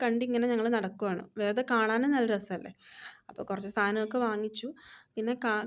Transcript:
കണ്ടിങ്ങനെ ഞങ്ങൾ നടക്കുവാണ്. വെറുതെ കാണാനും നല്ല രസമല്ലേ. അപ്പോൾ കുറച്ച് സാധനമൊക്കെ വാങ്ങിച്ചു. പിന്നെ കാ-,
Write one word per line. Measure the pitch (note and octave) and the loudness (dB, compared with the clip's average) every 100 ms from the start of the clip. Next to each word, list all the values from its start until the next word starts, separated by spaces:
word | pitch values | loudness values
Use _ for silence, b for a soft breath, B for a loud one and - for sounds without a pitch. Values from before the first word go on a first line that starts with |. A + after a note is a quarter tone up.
കണ്ടിങ്ങനെ | B3 A#3 B3 A#3+ A#3+ | 0 0 0 2 2
ഞങ്ങൾ | A#3 A3+ | 2 2
നടക്കുവാണ്. | A#3 F#3+ G3 G#3 F3 - - | 0 0 -4 -2 -2 -6 -4
വെറുതെ | G#3 G#3+ C4 | 0 0 2
കാണാനും | A#3+ A3 A3+ C4+ | 4 4 4 4
നല്ല | C#4 A3+ | 4 4
രസമല്ലേ. | G3+ G3 F3+ - B B B B B - | 2 -2 -6 -8 B B B B B -14
അപ്പോൾ | - | -10
കുറച്ച് | - G3 G3+ G#3+ | -6 -6 -4 0
സാധനമൊക്കെ | G3+ G#3+ G#3+ B3+ | 2 2 0 0
വാങ്ങിച്ചു. | A#3 G#3+ G#3+ A3 B3 B B B B | 0 0 -4 -6 -8 B B B B
പിന്നെ | - A3 B3 | -4 -2 -2
കാ-, | A#3+ G#3+ | 0 0